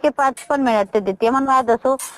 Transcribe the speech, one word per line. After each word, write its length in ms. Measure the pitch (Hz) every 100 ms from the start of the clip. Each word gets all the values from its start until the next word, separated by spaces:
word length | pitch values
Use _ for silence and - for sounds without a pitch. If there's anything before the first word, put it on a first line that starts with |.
ਕੇ 80 | 294
ਪਚਪਨ 520 | - 269 262 - 285
ਮਿੰਟ 260 | 254 214 202
ਤੇ 100 | 214
ਦਿੱਤੀ 260 | 190 190 226
ਹੈ। 40 |
ਮੈਨੂੰ 280 | 269 269 262
ਇਹ 40 |
ਦੱਸੋ, 340 | 233 233 262 269 -